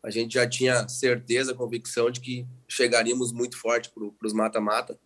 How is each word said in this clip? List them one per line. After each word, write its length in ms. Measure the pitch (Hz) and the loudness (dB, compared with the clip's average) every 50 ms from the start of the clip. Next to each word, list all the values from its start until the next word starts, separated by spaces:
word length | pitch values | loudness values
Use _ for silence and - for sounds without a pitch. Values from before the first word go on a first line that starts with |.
a 80 | - 117 | -8 -4
gente 240 | 107 113 117 113 - | -2 -2 -2 0 2
já 140 | 131 123 120 | 2 2 2
tinha 380 | 123 - 127 127 127 120 123 | 2 2 4 4 4 4 2
certeza, 640 | 123 - - - 127 120 117 123 - 117 127 135 131 | 0 -4 0 2 2 2 2 0 0 0 0 0 0
convicção 600 | 123 127 123 113 117 117 - - - 123 117 123 | -2 -4 -4 -4 -4 -6 -6 -4 0 2 2 2
de 80 | 123 123 | 0 -2
que 260 | - 127 127 123 - - - - _ _ | -8 -8 -8 -8 -8 -10 -14 -18 _ _
chegaríamos 640 | - - 123 117 120 117 113 117 123 127 123 113 | 0 2 2 4 4 4 4 2 2 0 0 -2
muito 260 | 113 120 123 123 - - | -2 -4 -4 -4 -4 -6
forte 320 | - 113 117 120 117 - | 0 0 0 0 0 -4
pro, 220 | _ - 107 104 | _ -10 -10 -10
pros 200 | - _ - 107 | -10 _ -6 -2
mata-mata. 640 | 107 110 110 110 - 113 107 104 107 120 123 - 117 _ _ | 0 0 0 0 0 0 0 2 0 0 -2 -4 -14 _ _